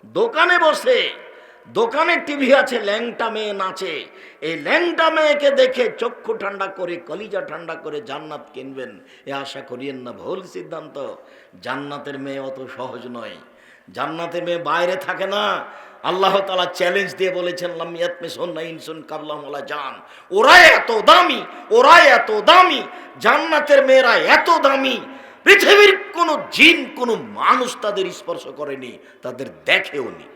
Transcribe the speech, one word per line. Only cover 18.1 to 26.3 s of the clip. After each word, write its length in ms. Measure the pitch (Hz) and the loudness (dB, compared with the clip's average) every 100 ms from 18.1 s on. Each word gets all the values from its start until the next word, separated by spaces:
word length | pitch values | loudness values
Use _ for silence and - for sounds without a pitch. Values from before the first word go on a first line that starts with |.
| 175 170 117 175 160 | -6 -14 -10 -10 -8
ইনসুন 420 | 165 160 151 160 147 | -12 -14 -16 -16 -14
ক্বাবলাহুম 340 | 156 151 147 | -14 -10 -12
ওয়ালা 240 | 143 143 139 | -10 -12 -10
জান।" 360 | 147 135 113 - - _ | -10 -10 -14 -20 -20 _
ওরা 260 | 190 254 349 | 2 8 8
এত 340 | 330 - - | 8 4 0
দামি, 540 | 220 202 339 349 247 - - - | 0 6 6 6 -2 -8 -16 2
ওরা 300 | 220 269 339 | 4 8 8
এত 320 | 330 240 - | 8 6 2
দামি, 520 | 214 202 349 359 269 196 - - - | 0 6 6 6 2 -6 -14 -20 -2
জান্নাতের 680 | 202 285 320 302 294 277 262 | 0 2 2 -2 4 4 6
মেয়েরা 320 | 262 240 208 | 6 6 2
এত 440 | 160 302 - 330 | 4 2 4 2
দামি, 400 | 269 269 269 226 - - - - | 4 2 -2 -4 -8 -18 -20 -4
পৃথিবীর 540 | - 392 330 403 403 370 - | 4 6 8 8 8 6 -4
কোনো 300 | - 330 | -2 0